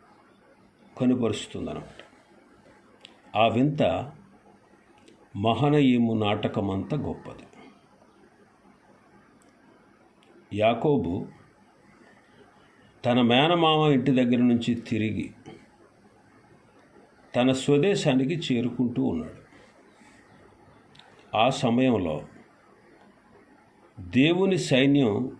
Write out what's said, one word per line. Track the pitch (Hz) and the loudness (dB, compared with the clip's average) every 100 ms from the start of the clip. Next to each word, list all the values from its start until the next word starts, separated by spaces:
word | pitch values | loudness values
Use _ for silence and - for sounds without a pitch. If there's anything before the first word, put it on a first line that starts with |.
| _ _ _ _ _ _ _ _ - - | _ _ _ _ _ _ _ _ -20 -4
కనుపరుస్తుందన్నమాట. | 127 117 113 104 - 92 80 78 - - - - _ _ _ _ - - _ _ - _ _ 104 | -2 0 -2 -4 -8 -12 -10 -10 -14 -20 -20 -20 _ _ _ _ -20 -20 _ _ -20 _ _ 0
ఆ | 113 | 2
వింత | 110 143 151 107 85 120 - - - _ _ _ _ _ _ - - _ 98 | 2 0 0 -2 -2 -6 -14 -20 -20 _ _ _ _ _ _ -20 -20 _ -4
మహనయీము | 110 117 147 147 135 123 117 | -2 2 2 4 4 4 2
నాటకమంత | 110 104 104 117 - 98 95 95 151 | 0 0 -2 -2 -4 -4 -4 -4 -6
గొప్పది. | 82 78 - - - - - - _ _ _ _ - _ _ _ _ _ _ _ _ _ _ _ _ _ _ _ _ _ _ _ _ - _ | -6 -10 -14 -20 -20 -20 -20 -20 _ _ _ _ -20 _ _ _ _ _ _ _ _ _ _ _ _ _ _ _ _ _ _ _ _ -20 _
యాకోబు | 101 107 123 160 143 - 95 - - _ _ _ _ _ _ - _ _ _ - _ _ _ _ _ 120 | 0 0 2 0 0 -2 -6 -10 -16 _ _ _ _ _ _ -20 _ _ _ -20 _ _ _ _ _ -2
తన | 123 | 2
మేనమామ | 120 123 156 175 160 156 156 | 2 4 4 2 2 4 4
ఇంటి | 135 120 | 2 2
దగ్గర | 127 123 123 | 2 2 2
నుంచి | 123 120 117 117 | 2 2 0 -4
తిరిగి | - 110 107 101 - - - - - _ - _ _ _ _ _ _ - _ _ _ - - _ _ 127 | -4 -4 -2 -4 -8 -12 -20 -20 -20 _ -20 _ _ _ _ _ _ -20 _ _ _ -20 -20 _ _ -2
తన | 127 | 0
స్వదేశానికి | 131 - 143 180 190 160 131 135 | 0 2 2 2 0 0 0 0
చేరుకుంటూ | 175 - 123 117 - 120 127 | -4 -2 -2 -2 -2 -4 -2
ఉన్నాడు. | 131 - - - - - - _ _ _ - - _ - - _ - - _ - - - - 107 | -4 -4 -8 -14 -20 -20 -20 _ _ _ -20 -20 _ -20 -20 _ -20 -20 _ -20 -20 -20 -6 0
ఆ | 120 | 0
సమయంలో | 127 127 117 131 110 87 76 76 - - _ _ _ _ _ - _ _ - _ _ _ _ _ - | 0 0 2 2 2 -2 -6 -10 -20 -20 _ _ _ _ _ -20 _ _ -20 _ _ _ _ _ -20
దేవుని | 87 110 147 180 196 180 | -4 2 2 2 0 0
సైన్యం | - 131 139 143 123 104 131 | 0 2 4 4 2 0 -4